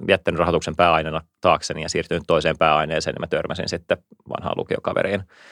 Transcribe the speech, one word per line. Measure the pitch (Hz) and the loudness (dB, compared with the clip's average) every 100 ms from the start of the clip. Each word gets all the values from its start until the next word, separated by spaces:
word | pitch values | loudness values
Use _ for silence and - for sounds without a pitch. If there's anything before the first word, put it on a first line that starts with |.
| - | 0
jättänyt | 90 - 82 | 2 2 0
rahoituksen | 85 82 82 78 | 2 0 0 2
pääaineena | 87 80 78 80 - _ | 4 4 0 -6 -10 _
taakseni | 92 76 - 80 | 2 2 0 -8
ja | 85 | -6
siirtynyt | 80 - 85 - | -4 -2 -2 2
toiseen | 82 80 78 | 2 2 2
pääaineeseen, | 80 76 76 80 80 | 4 4 2 -2 -4
niin | - | -6
mä | 85 | -4
törmäsin | 78 - - - | -4 -4 -6 -6
sitten | 87 - - _ _ - | -4 -4 -4 _ _ -12
vanhaan | - - - | -8 -6 -4
lukiokaveriin, | - - - - - 101 98 - - | -4 -4 -2 -2 0 -2 -6 -20 -20